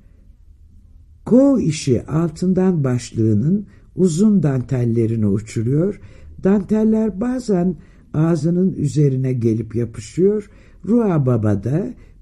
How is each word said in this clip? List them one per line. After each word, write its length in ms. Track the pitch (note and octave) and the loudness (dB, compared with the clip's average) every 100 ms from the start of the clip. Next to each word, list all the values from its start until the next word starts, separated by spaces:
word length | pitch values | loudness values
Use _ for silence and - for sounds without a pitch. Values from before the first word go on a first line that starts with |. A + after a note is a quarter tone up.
| - - - - - - - - - - - - | -20 -20 -20 -20 -20 -20 -20 -20 -20 -20 -20 -18
koğu 360 | - A#3+ C#4 C4 | 2 4 6 4
işi 460 | E3 D3 - A2+ - | 0 -2 0 0 0
altından 760 | D3+ E3+ E3 F3+ F#3 F#3+ E3+ | -2 -2 -2 0 2 2 0
başlığının 840 | C3 B2 - A2 A2 G#2 C#3+ G3+ G3+ - - - | 0 -2 -4 -2 0 2 2 -2 -4 -18 -12 -2
uzun 460 | F#3 D#3 A3 G3+ | 0 2 2 4
dantellerini 840 | D3+ C3 A#2+ B2+ A#2+ A#2 A2+ A2+ G#2 | 2 -2 -2 -2 0 0 0 0 0
uçuruyor. 720 | G2 G#2+ A#2+ A2+ C#3+ F#3+ G3+ - - - - | 0 -4 -6 -2 0 -2 -4 -14 -20 -20 -4
Danteller 760 | F#3+ G#3 F#3 G#3+ A3 A3 A3 F#3 | 0 0 0 0 2 2 0 -4
bazen 560 | B3 B3+ A#3 F#3 F3+ D#3+ - - - | -4 -4 -2 0 0 -4 -10 -20 -8
ağzının 580 | D3+ E3 E3+ D#3+ F3 F#3+ | -2 0 0 0 0 0
üzerine 600 | C3 C#3+ A#2+ C#3+ C3 C3 | 0 -2 2 2 2 -2
gelip 420 | B2+ A2+ A2 A#2 | 0 0 0 -2
yapışıyor. 760 | A2+ A#2 - - - G3 G#3+ G3+ - - - | -4 -6 -8 -10 0 2 0 -4 -16 -20 -12
Rua 420 | F3 A#3+ G#3+ D#3+ B2+ | -2 0 2 2 2
Baba 380 | A#2+ G#2+ G2+ | 2 2 0
da 300 | A2+ D#3 A3 - - - | -2 -4 -4 -10 -20 -8